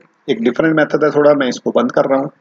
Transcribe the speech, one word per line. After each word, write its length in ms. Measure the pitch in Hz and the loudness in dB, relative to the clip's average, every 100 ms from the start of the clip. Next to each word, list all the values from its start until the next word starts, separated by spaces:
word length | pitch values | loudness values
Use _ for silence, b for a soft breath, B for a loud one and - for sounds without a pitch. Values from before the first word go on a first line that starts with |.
| _ _ - | _ _ -8
एक 140 | 117 | -2
different 320 | 120 123 160 151 | -2 0 -2 0
method 280 | 143 151 | 2 4
है 60 | 151 | 2
थोड़ा, 220 | 147 147 | 2 2
मैं 140 | 143 127 | 2 -2
इसको 240 | - 120 | -4 -4
बंद 200 | 123 123 | -2 -2
कर 140 | - 127 | -2 0
रहा 140 | 135 | -2
हूँ। 120 | 143 _ | -4 _